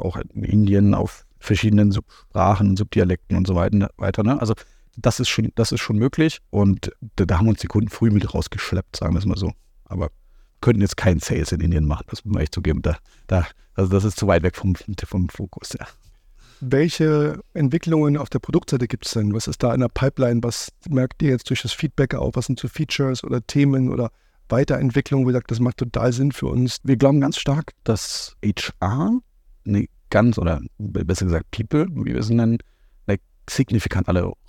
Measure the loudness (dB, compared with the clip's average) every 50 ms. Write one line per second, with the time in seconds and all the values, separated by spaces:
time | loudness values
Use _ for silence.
0 | -6 -6 -6 -6 -10 -10 -10 -8 -4 2 2 4 4 4 4 4 4 4 4 2
1 | 0 -4 -6 -12 -20 _ _ _ -4 -2 0 2 2 4 4 4 4 4 2 0
2 | -4 _ -12 -20 -20 _ -2 0 2 2 2 4 2 2 2 0 -2 -2 0 2
3 | 2 2 0 -2 -2 -2 -2 0 0 0 0 0 0 2 2 0 0 0 -4 -6
4 | -4 -4 -2 0 0 0 0 0 0 -2 -2 -4 -6 -12 _ _ _ _ _ -2
5 | 0 0 0 0 0 -2 0 -2 -2 -2 0 0 0 0 0 -2 -2 0 0 2
6 | 2 2 2 2 0 0 0 -4 -10 _ 0 2 4 4 2 2 -2 -8 -12 -12
7 | -16 -8 -2 -2 0 2 2 2 2 2 2 0 -2 -2 0 0 0 0 0 0
8 | 2 4 4 4 2 0 -2 -4 -4 -4 -6 -8 -6 -4 -4 -4 -4 -6 -8 -6
9 | -2 -2 0 0 0 -2 -2 -2 -4 -6 -6 -8 _ _ _ _ _ -10 -6 -6
10 | -6 -6 -8 -12 _ _ -20 -20 -20 _ _ _ 2 4 4 4 4 2 0 0
11 | 2 2 2 2 0 -2 -2 -4 -2 -2 -2 0 0 2 2 2 2 2 0 -2
12 | -6 -10 -14 -12 -8 -4 -4 -2 -2 -4 -4 -2 -2 0 0 0 0 -2 -2 -4
13 | -6 _ _ _ -6 0 0 0 0 -2 -6 _ _ _ _ -2 0 2 2 2
14 | 2 0 -2 0 2 2 2 4 2 0 -2 -2 -2 -2 -2 -2 -4 -10 -12 -10
15 | -10 -6 -4 -2 -2 -2 -4 -8 -12 -12 -12 -14 -12 -10 -10 -10 -12 -14 -18 _
16 | _ -20 _ _ _ _ -20 -20 -20 -20 -16 _ -4 0 2 2 2 2 2 0
17 | 2 2 2 2 2 0 -2 -6 -12 _ -2 0 0 2 0 0 0 0 2 2
18 | 4 4 2 0 -2 -4 -4 -6 -2 -2 0 -2 0 0 -2 -2 -2 -2 -4 -6
19 | -8 -6 -2 0 0 0 0 -2 -4 -6 -4 -2 0 0 2 2 0 0 0 -2
20 | -2 -2 0 0 0 2 2 0 0 -2 -4 -6 -10 -14 -16 _ -8 -4 -2 0
21 | 0 -2 -2 -2 0 0 0 0 -2 -4 -4 -4 -4 -6 -6 -4 -6 -4 -2 -2
22 | -2 -2 -2 -2 -4 -2 -2 -2 -4 -4 -4 -4 -6 -6 -6 -6 -6 -4 -2 -2
23 | 0 0 -2 -4 -4 -4 -4 -4 -4 -2 0 2 4 4 4 2 2 0 0 -2
24 | -4 -4 -6 _ _ _ _ _ _ -2 0 2 2 2 0 0 0 0 0 0
25 | 0 0 0 2 2 2 2 0 -2 -2 -2 0 0 0 0 -2 -6 -4 -2 0
26 | 0 0 2 2 0 0 0 -2 -4 -2 0 0 0 0 -2 -4 0 0 2 4
27 | 4 4 4 4 2 0 -2 -2 -2 0 0 0 -2 -6 -12 _ -2 -2 -2 -2
28 | -4 -6 -10 -10 -12 -14 -12 -6 -4 -4 -2 -2 -6 -10 -6 -4 -4 -2 -2 0
29 | 0 0 0 -2 -4 _ _ _ _ -20 -20 _ _ -2 0 0 0 -2 _ _
30 | _ -2 2 4 4 4 2 2 0 0 0 -2 -4 -8 -12 -10 -10 -6 -4 -4
31 | -2 -2 -2 0 0 0 0 -2 -2 -6 -8 -8 -4 -2 0 0 0 0 -2 -6
32 | -4 -4 -4 -4 -2 0 2 2 2 2 0 -2 -4 _ _ _ _ _ _ _
33 | _ -4 -4 -4 -4 _ _ _ _ -6 -4 -2 -2 0 0 -2 -2 -2 -2 -2
34 | 0 0 0 0 0 -2 -6 -10 _